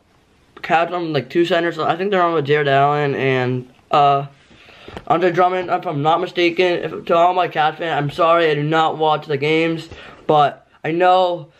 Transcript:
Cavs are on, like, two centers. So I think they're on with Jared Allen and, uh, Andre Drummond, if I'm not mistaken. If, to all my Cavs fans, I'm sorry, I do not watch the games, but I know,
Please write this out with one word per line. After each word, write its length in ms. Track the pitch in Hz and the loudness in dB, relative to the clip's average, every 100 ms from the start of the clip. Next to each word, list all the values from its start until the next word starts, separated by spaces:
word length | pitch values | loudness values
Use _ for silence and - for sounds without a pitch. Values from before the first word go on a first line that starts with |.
| _ _ _ _ _ - | _ _ _ _ _ -14
Cavs 340 | - 165 170 | -2 0 0
are 60 | 175 | -4
on, 160 | 170 | -4
like, 180 | 147 120 | -4 -2
two 140 | 175 | 0
centers. 320 | 170 175 170 156 | 2 0 -2 -2
So 80 | |
I 120 | 139 165 | -2 -2
think 140 | 196 | -2
they're 120 | 190 | 0
on 120 | 175 | 0
with 120 | 165 139 | 0 0
Jared 200 | 147 143 | 0 2
Allen 480 | 139 143 147 147 | 2 2 0 -2
and, 580 | 110 135 131 123 127 127 _ - | -2 0 0 -2 -4 -8 _ -2
uh, 340 | 151 143 139 143 _ _ - - - - - - | 2 4 2 -2 _ _ -20 -20 -20 -18 -10 -2
Andre 240 | 165 180 | 0 2
Drummond, 400 | 170 180 185 175 | 2 2 0 -4
if 160 | 180 180 | -4 -4
I'm 160 | 147 | -4
not 180 | 151 170 | 0 0
mistaken. 460 | 180 180 170 170 185 | -2 -2 0 2 0
If, 380 | 175 160 196 | 0 -6 -8
to 100 | - | 0
all 200 | 175 180 | 2 2
my 120 | 185 170 | 2 -2
Cavs 300 | 170 151 156 | 0 -2 -2
fans, 200 | 170 143 | -4 -4
I'm 140 | 147 | -4
sorry, 400 | 156 165 170 160 | 0 2 4 2
I 40 | |
do 80 | 147 | 0
not 360 | 151 160 160 156 | 0 0 0 0
watch 280 | 156 151 156 | 0 0 -2
the 100 | 143 | -4
games, 520 | 147 160 165 165 156 - - - - | 0 0 0 -4 -10 -18 -20 -8 0
but 400 | 151 139 - _ _ | 2 2 -2 _ _
I 80 | 151 | -6
know, 600 | 170 180 185 180 175 147 _ | 0 2 4 2 -2 -10 _